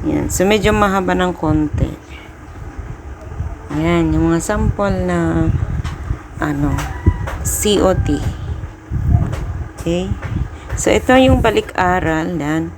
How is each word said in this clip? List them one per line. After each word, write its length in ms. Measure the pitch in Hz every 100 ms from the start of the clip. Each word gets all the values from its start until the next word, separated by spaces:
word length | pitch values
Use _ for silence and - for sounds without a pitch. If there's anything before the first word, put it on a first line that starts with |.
Ayan, 240 | - 107 -
so, 160 | -
medyo 280 | 190 214 202 214
mahaba 400 | 208 190 180 180
ng 160 | 180
konti. 560 | 170 156 156 151 - 131 - - - - - - - - - - - - - - - - - -
Ayan, 400 | 151 165 170 160
yung 200 | 156 165
mga 120 | 165
sample 640 | 165 208 214 - 202 185 180
na, 400 | 175 165 165 165 - - - - - - - - -
ano, 360 | 151 143 147 143 - - - - - -
C 400 | - - 214 196
O 160 | 190 180
T. 240 | - 147 - - - - - - - - - - - - - - - -
Okay? 320 | 170 175 190 196 - - - - - -
So, 160 | -
ito 200 | 208 - 262
yung 240 | 262 -
balik-aral. 960 | 226 214 214 - 180 180 165 156 175 175
Yan. 360 | 143 160 165